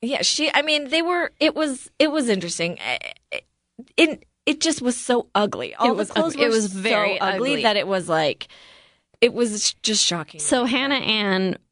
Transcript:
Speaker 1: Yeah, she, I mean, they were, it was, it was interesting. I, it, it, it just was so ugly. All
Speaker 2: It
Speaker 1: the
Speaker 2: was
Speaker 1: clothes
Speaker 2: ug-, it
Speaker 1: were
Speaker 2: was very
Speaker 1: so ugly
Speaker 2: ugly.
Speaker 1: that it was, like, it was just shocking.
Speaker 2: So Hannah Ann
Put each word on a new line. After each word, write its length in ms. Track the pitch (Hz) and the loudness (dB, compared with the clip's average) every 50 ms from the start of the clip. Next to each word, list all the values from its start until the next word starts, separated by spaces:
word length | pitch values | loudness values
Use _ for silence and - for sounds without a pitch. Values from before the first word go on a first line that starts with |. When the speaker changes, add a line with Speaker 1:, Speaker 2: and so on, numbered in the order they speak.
Speaker 1:
Yeah, 200 | - 233 277 - | -4 -4 -4 -2
she, 300 | 135 - - - 294 320 - | 0 -2 0 0 0 2 2
I 80 | - | 0
mean, 280 | 285 311 311 294 294 262 | 2 2 0 -2 0 0
they 120 | 269 320 | 0 0
were, 300 | 330 339 359 349 339 - _ _ | 0 2 0 0 0 -2 _ _
it 160 | 294 311 - | 2 2 2
was, 340 | - 311 302 262 247 - - _ _ | 2 -2 -2 -2 -6 -10 -20 _ _
it 120 | 285 311 | 2 2
was 180 | 285 311 277 240 | 2 0 0 0
interesting. 480 | 214 190 175 170 165 - 165 170 175 - - | 0 0 0 -6 -4 -4 -4 -4 -4 -6 -6
I, 140 | 113 127 - - - - _ _ _ | -6 -6 -6 -6 -12 -16 _ _ _
it, 140 | - - - _ _ _ _ _ _ _ - _ _ - | -12 -12 -12 _ _ _ _ _ _ _ -20 _ _ 4
it, 260 | 320 320 294 - - _ _ _ _ | 4 4 4 -4 -10 _ _ _ _
it 160 | - 302 - | -2 -2 0
just 200 | - 330 302 - | 0 -2 -2 0
was 140 | 254 247 240 - | -2 -2 -2 -2
so 300 | - - 254 240 - _ _ | -2 0 0 0 0 _ _
ugly. 400 | 196 208 202 - - 123 - - | 0 0 0 -2 -4 -8 -8 -4
All 120 | - 226 240 | 0 2 2
Speaker 2:
It 20 | |
Speaker 1:
the 40 | 226 | 2
Speaker 2:
was 160 | 190 214 - | 2 -2 -2
Speaker 1:
clothes 240 | - - 208 330 - | 0 0 0 0 2
Speaker 2:
ug-, 60 | 285 | 2
it 40 | - 233 | 2 4
Speaker 1:
were 20 | 226 | 4
Speaker 2:
was 120 | 226 214 202 | 2 0 0
very 500 | 185 190 185 220 226 208 208 202 190 185 | -4 -4 -2 0 2 2 2 0 0 0
Speaker 1:
so 80 | - | -2
ugly 260 | 185 196 190 233 269 | -2 0 0 0 0
Speaker 2:
ugly. 120 | 285 - - | 0 2 2
Speaker 1:
that 120 | 233 208 208 | 2 2 2
it 100 | - 175 | 0 0
was, 200 | 196 190 170 160 | -2 -2 0 0
like, 380 | 165 160 156 147 120 _ - - - - - - - - _ _ _ _ _ _ _ _ | 0 2 2 0 -2 _ -10 -18 -18 -20 -20 -20 -20 -20 _ _ _ _ _ _ _ _
it 120 | - 240 233 | 2 2 4
was 400 | 226 240 233 208 208 - - - _ | 2 -2 0 0 -2 -4 -4 -4 _
just 220 | _ - 220 202 - | _ -2 0 2 0
shocking. 360 | - 180 170 156 - - 160 | 0 0 -4 -6 -10 -12 -8
Speaker 2:
So 240 | 147 - - 254 240 | -2 0 0 2 2
Hannah 300 | 247 233 254 262 277 285 | 0 0 0 0 0 -2
Ann 640 | 262 - - 220 214 208 202 190 185 190 185 180 - _ _ | -2 0 0 0 0 2 0 0 2 0 0 -2 -4 _ _